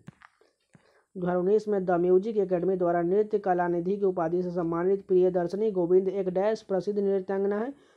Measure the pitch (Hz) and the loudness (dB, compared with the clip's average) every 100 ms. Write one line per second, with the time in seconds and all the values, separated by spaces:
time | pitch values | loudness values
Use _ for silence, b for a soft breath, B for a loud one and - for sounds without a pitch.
0 | - b b b b b b b b b | -20 b b b b b b b b b
1 | b 190 175 180 180 214 214 202 180 175 | b -8 -2 0 2 2 2 -2 0 2
2 | 180 185 220 214 185 180 180 190 175 175 | 4 4 2 -2 0 0 0 0 0 0
3 | 170 202 214 208 202 180 175 175 175 202 | 0 0 0 -2 0 0 0 -2 -2 0
4 | 196 185 160 175 180 175 165 170 185 196 | 0 0 -2 -2 -2 -4 -2 -2 0 0
5 | 190 185 185 180 175 190 220 185 175 185 | 2 2 4 2 -2 -2 -2 0 2 2
6 | 190 196 185 180 208 220 - 185 202 208 | 2 -2 -2 0 0 -2 -2 -4 -2 -2
7 | 196 196 190 196 196 208 254 - b | 0 -2 -2 -2 -2 -2 -4 -10 b